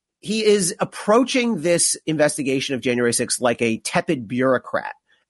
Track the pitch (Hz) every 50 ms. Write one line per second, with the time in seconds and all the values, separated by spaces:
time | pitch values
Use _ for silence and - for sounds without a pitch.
0 | _ _ _ _ - - 214 220 214 214 208 208 180 170 - - 185 - - -
1 | - 202 214 240 269 - - 254 240 233 226 160 143 175 170 165 - - - -
2 | - - 156 147 151 147 - - 135 135 135 135 131 - 135 120 113 127 120 120
3 | 120 120 117 - 123 95 - - 120 120 117 - 117 113 113 104 - - - 180
4 | - - 165 131 113 98 123 123 131 131 127 120 - - - - - - - _
5 | _ _ _ _ _ _